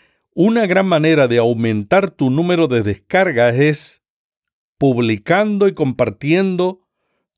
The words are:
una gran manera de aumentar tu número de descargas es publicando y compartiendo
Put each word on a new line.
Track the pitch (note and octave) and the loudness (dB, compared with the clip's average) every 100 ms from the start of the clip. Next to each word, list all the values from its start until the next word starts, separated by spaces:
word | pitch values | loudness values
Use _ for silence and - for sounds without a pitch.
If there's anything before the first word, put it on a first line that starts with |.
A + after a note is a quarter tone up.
| _ _ _ | _ _ _
una | - G3 A#3 G3+ | 0 2 2 2
gran | F#3 F#3+ | 0 2
manera | D#3+ D#3 D3+ B2+ | 2 2 2 2
de | A#2+ | 2
aumentar | A#2 A2+ A#2 G#2+ G2+ F#3+ F#3+ | 0 0 -2 -2 -2 -2 -2
tu | - C3 | -2 -2
número | C#3 F3 F3 D#3 | 0 0 0 0
de | A#2+ | 0
descargas | G#2 G2 _ F3+ F#3 A#2+ A#2+ A#2+ | -2 -6 _ -2 0 0 0 2
es | D3+ D3 - - _ _ _ _ _ _ _ - | 0 0 -8 -20 _ _ _ _ _ _ _ -2
publicando | C#3 A#2+ A#2 G#2 - F3+ G#3+ G3+ G3 | 0 0 0 -2 -2 -2 0 0 0
y | |
compartiendo | D#3+ C3+ B2+ A2+ G2+ C#3+ F3 F#3+ F3+ F3+ F#3 _ _ _ _ _ | 0 -4 -2 -4 -4 -2 0 0 -2 -4 -6 _ _ _ _ _